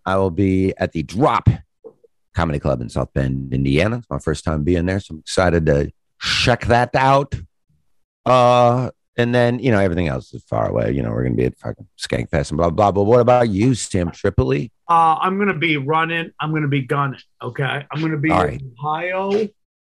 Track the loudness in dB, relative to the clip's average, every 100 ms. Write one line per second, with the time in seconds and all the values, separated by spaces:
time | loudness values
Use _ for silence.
0 | -2 0 0 2 2 2 0 -2 -4 -4
1 | -6 0 2 4 2 0 -4 _ -20 _
2 | _ _ _ -2 -2 0 -2 -2 -4 -6
3 | -4 -2 -2 -4 -4 -2 0 2 0 -2
4 | -8 -6 -4 -4 -4 -2 0 0 0 -4
5 | -6 -16 -6 0 2 2 2 0 0 -8
6 | _ -10 -4 0 2 0 2 2 2 0
7 | 2 2 0 -8 -12 _ _ _ _ _
8 | _ _ 2 4 6 6 4 2 -2 -8
9 | _ -4 0 2 2 2 2 2 2 0
10 | -2 -2 -8 -16 -6 -2 -2 -2 -2 -2
11 | -2 -2 -2 0 -2 -2 -12 -12 -16 -14
12 | -6 -6 -2 -2 -2 0 0 2 2 2
13 | 4 4 6 4 4 2 0 0 -2 -2
14 | -4 -4 -4 0 0 0 -4 _ 0 2
15 | 4 2 -2 -2 -2 -2 -2 -2 -2 -2
16 | -2 -4 -8 -8 -4 -2 -2 -2 -2 -2
17 | -2 -6 -18 -14 -12 -6 -4 -4 -8 -6
18 | -4 -2 0 0 0 -4 -14 -10 -6 -6
19 | -4 -6 -2 -2 -4 _ _ _